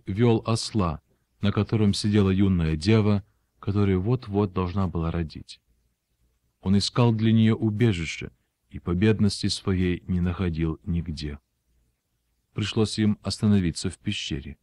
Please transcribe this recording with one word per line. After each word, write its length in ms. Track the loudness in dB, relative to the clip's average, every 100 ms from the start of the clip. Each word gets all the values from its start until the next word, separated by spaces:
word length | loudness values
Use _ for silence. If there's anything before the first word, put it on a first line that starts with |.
| -6
вёл 340 | 0 2 2 0
осла, 560 | -2 -2 0 0 -2 _ _ _ _
на 100 | -2
котором 420 | 0 0 0 0
сидела 360 | 0 2 2 4
юная 460 | 4 2 2 0 0
дева, 480 | 2 4 4 0 -4 _ _ _
которая 380 | -4 0 2 0
вот-вот 560 | 0 -4 -2 -2 -2
должна 340 | -2 -4 -2 -4
была 240 | -2 -4
родить. 500 | -4 -6 -10 -18 -20 _ _ _ _ _ _ _ _ _ _
Он 160 | 0 0
искал 360 | 2 2 2
для 180 | 2 2
неё 240 | 4 4 2
убежище 760 | 0 2 2 0 -4 -8 -14 -16 _ _ _
и 100 | -12
по 160 | -6 0
бедности 520 | 2 2 0 0 -4
своей 560 | -4 -2 0 0 -2 -4
не 120 | -2
находил 600 | -2 -2 -4 -2 -4 -4
нигде. 540 | -4 -6 -6 -8 -10 -12 _ _ _ _ _ _ _ _ _ _ _
Пришлось 440 | -8 -4 0 0 0
им 220 | 0 0
остановиться 720 | -4 -2 2 2 2 -2 -6
в 60 | -8
пещере. 580 | -8 -8 -8 -8 -10 -18